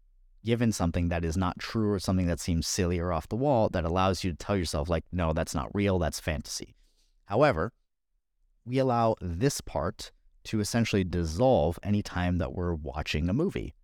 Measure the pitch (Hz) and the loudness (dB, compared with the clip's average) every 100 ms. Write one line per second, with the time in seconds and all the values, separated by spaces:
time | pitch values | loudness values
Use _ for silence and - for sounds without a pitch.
0 | _ _ _ - 110 117 120 104 85 87 | _ _ _ -8 -2 2 2 2 0 2
1 | 87 85 82 80 92 - - 117 107 101 | 0 0 0 0 -2 -2 -6 -2 0 0
2 | - 92 87 85 - 82 - - 87 87 | 0 2 2 0 0 0 0 0 0 0
3 | 87 82 - 110 143 123 107 92 82 90 | 0 -2 -2 -2 2 2 2 0 0 2
4 | 95 92 95 78 - 101 85 80 76 82 | 2 2 -2 -4 -2 -2 0 -2 0 -2
5 | - 90 82 80 80 80 57 101 101 92 | -2 -2 0 0 -2 -4 -4 0 2 2
6 | 78 - - 76 - - - - _ _ | 0 -2 -4 -4 -6 -10 -12 -18 _ _
7 | _ _ - 104 147 82 101 - _ _ | _ _ -2 4 4 4 -2 -4 _ _
8 | _ _ _ _ _ _ 120 131 131 117 | _ _ _ _ _ _ -4 0 2 4
9 | 113 - 92 85 135 - - - 82 - | 2 0 -4 0 0 0 -4 -4 -4 -6
10 | - - _ _ - 110 101 120 110 104 | -12 -18 _ _ -4 -2 0 0 2 2
11 | 92 87 82 82 127 110 78 87 - 104 | 2 0 -2 2 4 4 2 0 -2 -2
12 | - 87 90 87 71 90 87 82 73 73 | -2 -2 0 0 -2 -2 -4 -4 -4 -6
13 | - 78 85 113 170 - 50 - | -4 -2 0 0 0 -2 -8 -12